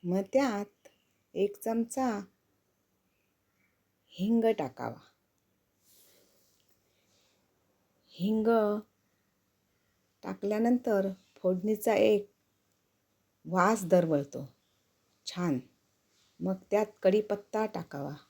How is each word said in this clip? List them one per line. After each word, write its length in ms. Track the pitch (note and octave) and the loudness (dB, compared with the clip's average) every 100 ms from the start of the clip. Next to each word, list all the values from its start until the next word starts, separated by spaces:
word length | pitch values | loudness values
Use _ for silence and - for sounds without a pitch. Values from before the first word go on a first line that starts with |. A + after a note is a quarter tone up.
मग 160 | F3 F#3 G3 | -2 -4 0
त्यात 560 | C4 C#4 G#3 G3+ _ - _ _ _ _ | 0 0 -2 -8 _ -20 _ _ _ _
एक 220 | E3 G3+ - | -2 -2 -2
चमचा 640 | A3+ A3+ A#3 - C4 G#3 G3 _ _ _ _ _ _ _ _ _ _ _ _ _ _ _ _ _ _ | -4 -4 -4 -2 -2 -4 -10 _ _ _ _ _ _ _ _ _ _ _ _ _ _ _ _ _ _
हिंग 360 | - G3 A#3 A3+ G#3+ | -6 0 2 2 0
टाकावा. 420 | C#3 - A#2+ A#2 - _ _ _ _ _ _ _ _ _ _ _ _ _ _ _ _ _ _ _ _ _ _ _ _ _ _ _ _ _ _ | -4 -6 -10 -12 -18 _ _ _ _ _ _ _ _ _ _ _ _ _ _ _ _ _ _ _ _ _ _ _ _ _ _ _ _ _ _
हिंग 680 | - F#3+ A3 A3 A3+ G#3 G#3 - _ _ _ _ _ _ _ _ _ _ _ _ _ | -6 -2 0 2 2 2 -2 -6 _ _ _ _ _ _ _ _ _ _ _ _ _
टाकल्यानंतर 880 | - F#3+ G3+ G#3+ A#3 B3 B3 G3+ G3 F#3+ _ - | -12 -8 -4 0 2 2 2 0 0 -6 _ -4
फोडणीचा 580 | F#3 F#3 G#3 G#3+ A#3 | -2 0 0 0 2
एक 380 | G3+ G#3+ G#3 G#3 _ _ _ _ _ _ _ _ _ _ _ | 4 4 4 0 _ _ _ _ _ _ _ _ _ _ _
वास 400 | D#3+ F3+ F#3 A3+ | -4 2 4 2
दरवळतो 640 | F3+ F3+ E3 D3 C#3+ - C#3 _ _ _ _ _ _ _ - | 4 4 4 0 -2 -10 -14 _ _ _ _ _ _ _ -14
छान. 320 | F3+ F3 C3 - _ _ _ _ _ _ _ | -4 -2 -2 -4 _ _ _ _ _ _ _
मग 140 | F3+ F#3 - | -4 -4 -2
त्यात 160 | G3+ G#3+ - | 0 0 0
कढीपत्ता 640 | F#3+ G#3 G#3+ G#3 - G#3+ A3 | 2 2 0 -6 -6 -4 -4
टाकावा. 480 | G3 E3+ C#3+ C#3+ C#3+ | -6 -10 -10 -10 -12